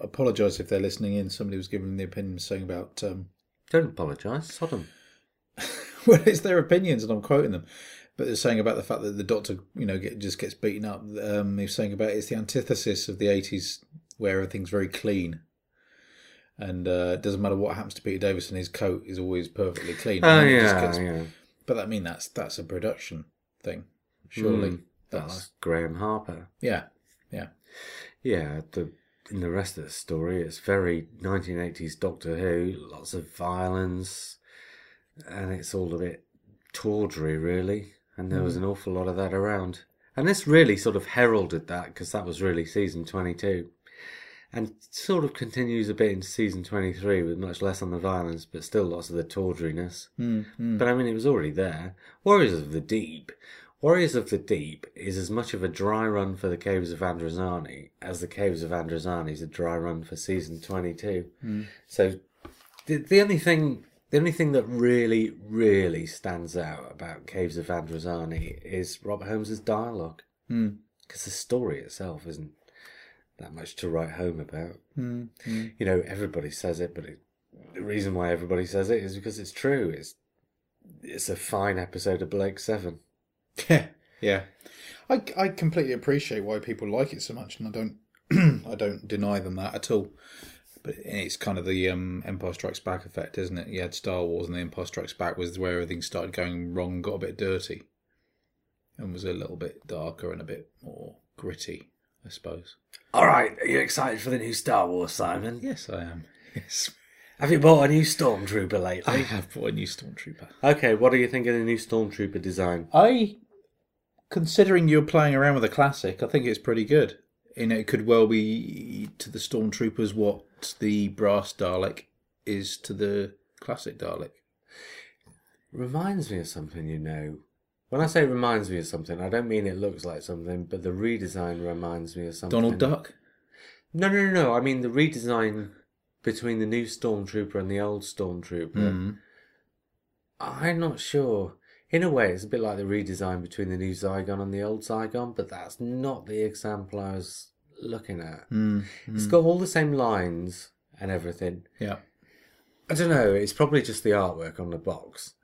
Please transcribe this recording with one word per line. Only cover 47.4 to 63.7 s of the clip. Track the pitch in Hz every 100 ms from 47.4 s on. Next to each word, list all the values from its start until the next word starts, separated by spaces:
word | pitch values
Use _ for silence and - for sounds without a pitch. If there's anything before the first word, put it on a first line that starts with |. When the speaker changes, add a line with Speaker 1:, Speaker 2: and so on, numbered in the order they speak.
| 92 85
Speaker 2:
less | 98 90
on | 92
the | 87
violence, | 95 92 85 82
but | - 85
still | - 107
lots | 90 87 85
of | 85
the |
tawdriness. | 80 98 92 85 82 80 90 - - -
Speaker 1:
Mm, | 120 110 104 -
mm. | 117 107
Speaker 2:
But, | 123
I |
mean, | 123 120
it |
was | 110 135
already | 117 76
there. | 76 95 78 92 - - -
Warriors | 196 202 123
of | 82 73
the | 80
Deep. | 73 110 78 - - - - - - _
Warriors | 147 180 156
of | 123 -
the | 101
Deep | - 90 76 76 -
is | - 95 95
as | 90
much | 113 113
of | 101
a | 92
dry | 78 101 110 110
run | 104 98 95
for | 95
the | 87
Caves | 101 95 87
of | 82
Androzani | 90 85 82 87 92 87 76 69 - _
as | 95 87
the | 87
Caves | - 101 82
of | 82
Androzani | 87 80 82 87 85 80
is | 76
a | 80
dry | - 85 85
run | 85 82
for | 80
season | 80 - 95 78 82
twenty-two. | - 95 87 82 104 92 85 _
Speaker 1:
Mm. | 113 107 107 - _
Speaker 2:
So | - 95 95 - _ - - - - -
the, | 151
the | - 196
only | 202 165
thing, | 170 160 151